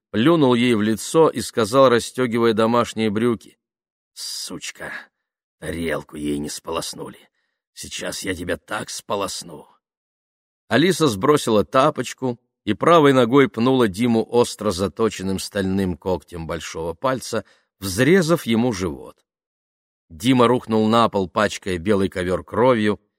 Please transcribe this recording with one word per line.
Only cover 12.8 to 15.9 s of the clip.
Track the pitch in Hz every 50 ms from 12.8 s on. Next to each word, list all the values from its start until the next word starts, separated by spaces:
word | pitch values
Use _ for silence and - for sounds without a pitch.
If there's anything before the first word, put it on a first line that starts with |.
| - 151 170 170 147 143 135
ногой | 131 123 113 123 143 135 113
пнула | - 113 113 131 135 131 120 107
Диму | 87 92 120 123 117 113 107 -
остро | - 120 117 - - - 101 104
заточенным | 92 85 98 92 - - 113 107 - - 92 95 95 92
стальным | - - - 101 98 95 95 98 98 92